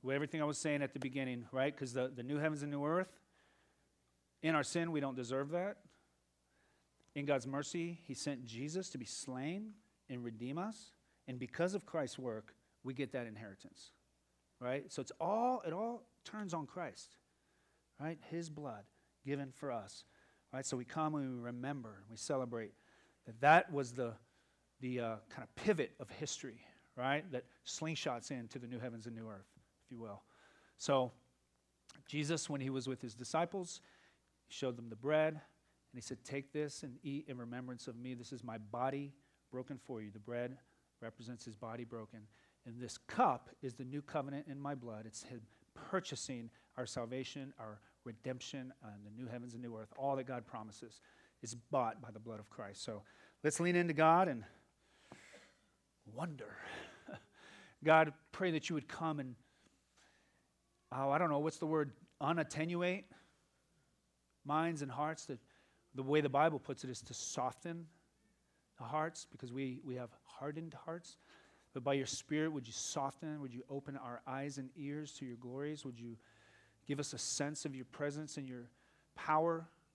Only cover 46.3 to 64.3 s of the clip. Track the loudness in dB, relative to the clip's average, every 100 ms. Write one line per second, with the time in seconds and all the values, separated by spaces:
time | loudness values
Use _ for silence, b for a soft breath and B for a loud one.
46.3 | -6 -8 b b -6 -4 -2 -2 -2 -4
47.3 | -6 -10 -10 -10 -10 b b -12 -8 -4
48.3 | -4 -6 -8 -8 -12 -14 -12 -12 -10 -8
49.3 | -6 -8 -8 -8 -8 -10 -2 0 0 0
50.3 | -6 -6 -10 -10 -12 -16 -16 B B B
51.3 | B -10 -10 0 2 2 0 -12 -12 -10
52.3 | -10 -10 -10 -10 -8 -6 -6 -10 B B
53.3 | B 2 4 6 6 6 8 10 10 8
54.3 | 4 -6 B B _ B B B B B
55.3 | B B B B B _ _ -16 -8 -6
56.3 | -6 -10 -10 B B B B -14 -14 -14
57.3 | B B B B B 10 10 10 2 _
58.3 | 0 2 2 2 -2 -2 -2 0 0 -4
59.3 | -10 b b b _ _ _ b b b
60.3 | b b _ _ _ _ -2 4 6 6
61.3 | 6 2 2 4 4 4 -2 -20 _ 2
62.3 | 4 2 0 0 2 2 0 -6 B B
63.3 | B B B _ _ _ _ _ _ _